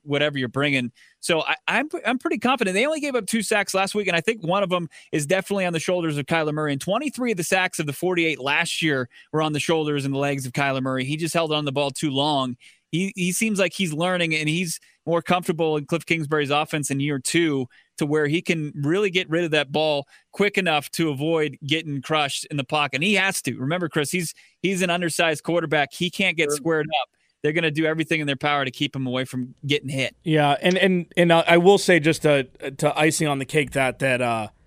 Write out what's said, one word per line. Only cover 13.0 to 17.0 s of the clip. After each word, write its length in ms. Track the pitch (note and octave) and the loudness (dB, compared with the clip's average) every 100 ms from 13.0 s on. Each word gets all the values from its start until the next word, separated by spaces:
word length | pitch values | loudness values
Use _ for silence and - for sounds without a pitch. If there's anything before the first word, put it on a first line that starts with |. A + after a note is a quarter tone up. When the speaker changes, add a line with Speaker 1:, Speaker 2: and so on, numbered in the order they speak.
| G3 | -4
Speaker 1:
he 160 | F#3+ F3+ | -2 -2
seems 280 | F3+ A3 G3 | 0 -2 0
like 140 | F3+ | -2
he's 200 | - F3+ | 0 -4
learning, 420 | D3 F3+ F3+ E3 | -2 -2 0 0
and 140 | D#3 D3+ | 0 0
he's 300 | E3+ E3+ - _ _ D#3 | -2 -4 -8 _ _ -2
more 160 | E3+ | -2
comfortable 540 | - F3+ F3+ D#3+ D#3+ D3+ | 0 -2 0 -2 0 -2
in 100 | C#3+ | -2
Cliff 200 | E3 - | -6 -2
Kingsbury's 440 | E3 D3 D3+ C#3 | -2 0 -2 0
offense 400 | D3 D#3 D#3 C#3 | 0 0 -4 -2
in 100 | C#3 | -2